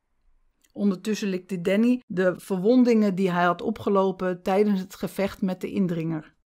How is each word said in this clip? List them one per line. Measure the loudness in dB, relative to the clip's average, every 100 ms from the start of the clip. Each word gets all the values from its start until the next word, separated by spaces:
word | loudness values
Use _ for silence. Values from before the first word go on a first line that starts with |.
| _ _ _ _ _ _ _
Ondertussen | -2 -2 0 -4 -4 -4
likte | -6 -6 -6
Danny | 0 2 2 0 -2
de | -2 0 -2
verwondingen | -6 -2 4 4 6 4 2 0
die | 0
hij | 2
had | 2 0
opgelopen | -4 -4 0 2 2 0 -4 -4
tijdens | -2 2 2 0
het | -4 -10
gevecht | -10 -4 -4 -2
met | -6 -6
de | -6
indringer. | -2 -2 -2 -4 -6 -10 _